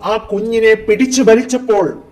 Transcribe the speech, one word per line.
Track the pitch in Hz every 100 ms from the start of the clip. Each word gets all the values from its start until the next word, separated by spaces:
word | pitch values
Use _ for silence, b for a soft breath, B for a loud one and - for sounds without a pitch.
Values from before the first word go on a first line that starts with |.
ആ | - 214
കുഞ്ഞിനെ | - 202 220 226 220
പിടിച്ചു | 220 220 208 262 -
വലിച്ചപ്പോൾ | 220 220 254 247 - 208 170 - -